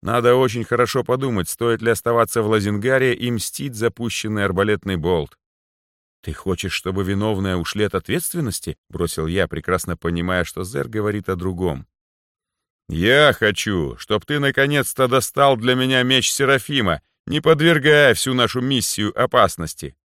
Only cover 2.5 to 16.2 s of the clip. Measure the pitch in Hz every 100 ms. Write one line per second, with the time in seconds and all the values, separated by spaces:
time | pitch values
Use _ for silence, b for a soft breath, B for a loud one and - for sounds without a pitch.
2.5 | 110 101 104 117 131 127 120 120 120 -
3.5 | - 143 113 117 - 117 - 107 107 101
4.5 | 92 101 104 98 92 80 87 73 _ _
5.5 | _ _ _ _ _ _ _ - 76 -
6.5 | 90 95 - 92 95 95 98 107 101 95
7.5 | 90 82 104 104 95 - 123 - 175 135
8.5 | - - - _ - 85 - 80 90 87
9.5 | 78 - 90 - 85 85 85 87 92 85
10.5 | - 92 135 127 110 104 104 95 92 92
11.5 | 87 92 69 - _ _ _ _ _ _
12.5 | _ _ _ _ 80 95 139 151 120 110
13.5 | 98 - 95 71 58 - 107 - 147 139
14.5 | 135 139 147 123 - 131 127 - - 139
15.5 | 127 120 127 127 131 123 131